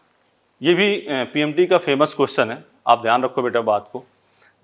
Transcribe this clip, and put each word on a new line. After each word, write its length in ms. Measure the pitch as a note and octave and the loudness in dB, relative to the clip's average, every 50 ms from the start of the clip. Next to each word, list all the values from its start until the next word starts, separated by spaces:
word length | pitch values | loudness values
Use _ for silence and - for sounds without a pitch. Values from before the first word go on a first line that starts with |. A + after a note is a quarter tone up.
| _ _ _ _ _ _ _ _ _ _ _ _ | _ _ _ _ _ _ _ _ _ _ _ _
ये 120 | B2 D#3+ F3 | 0 2 2
भी, 260 | E3+ G3+ G3+ G#3 - | 4 2 0 0 -2
अ, 240 | - - C#3+ C3 A#2+ | -4 -6 -4 -4 -4
पीएमटी 420 | A#2+ - D3+ D3+ D3+ C#3+ E3 F3+ | -4 -2 -2 -2 0 0 0 2
का 120 | F3+ F#3 E3+ | 2 2 0
फेमस 360 | - D3+ C#3 C3+ D3+ D3 - | 2 0 0 2 0 0 0
क्वेश्चन 360 | - C#3 C3 - D3+ A#2+ A2 | -2 -2 0 0 -2 -2 -2
है, 140 | B2 D#3 - _ _ _ _ | -4 -10 -14 _ _ _ _
आप 160 | B2 A#2+ A2+ | 2 2 2
ध्यान 220 | A2+ A2+ A#2 B2 B2+ | 4 0 0 2 0
रखो 180 | B2 - C3+ | -2 -2 -4
बेटा 180 | B2 A#2+ G#2+ A#2+ | -4 -2 -2 -2
बात 280 | A2+ A2 G#2 G2+ - - | 0 0 -2 -2 -4 -8
को। 120 | - B2 - _ _ _ _ _ _ _ _ _ _ _ | -14 -16 -18 _ _ _ _ _ _ _ _ _ _ _